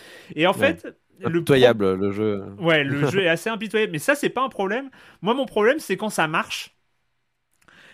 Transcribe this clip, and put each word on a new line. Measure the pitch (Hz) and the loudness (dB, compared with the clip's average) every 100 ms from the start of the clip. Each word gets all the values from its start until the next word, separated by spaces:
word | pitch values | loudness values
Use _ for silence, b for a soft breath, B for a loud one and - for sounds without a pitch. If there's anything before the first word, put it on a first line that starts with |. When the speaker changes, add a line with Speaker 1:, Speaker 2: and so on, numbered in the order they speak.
| B B B 147 | B B B 0
Speaker 1:
Et | 170 | 0
en | |
Speaker 2:
Ouais. | - - 175 | 2 0 0
Speaker 1:
fait, | - - _ - | -10 -20 _ -8
le | - | -2
Speaker 2:
Impitoyable, | 165 151 139 123 113 98 95 | 0 4 6 6 6 2 0
Speaker 1:
pro-, | 98 | -2
Speaker 2:
le | |
jeu. | 101 107 101 98 101 | -2 -2 -2 -8 -4
Speaker 1:
Ouais, | 170 160 139 | 0 2 2
le | 143 | 0
Speaker 2:
<laughs> | 143 | 0
Speaker 1:
jeu | 180 | 0
est | 180 | 0
assez | 165 226 | 0 -4
impitoyable, | 226 214 214 208 | -6 -4 -2 -2
mais | 151 | -4
ça, | 202 285 | -2 0
c'est | 190 | -2
pas | 240 | -2
un | 269 | -6
problème. | - 190 226 269 b b b | -4 -4 -4 -8 b b b
Moi, | 180 | -2
mon | 262 254 | -2 -2
problème, | 214 214 302 | 2 2 2
c'est | - 190 | -2 -4
quand | 214 | -4
ça | - 160 | -2 0
marche. | 165 220 - - _ _ _ _ _ _ _ _ _ _ b b | 0 -4 -8 -12 _ _ _ _ _ _ _ _ _ _ b b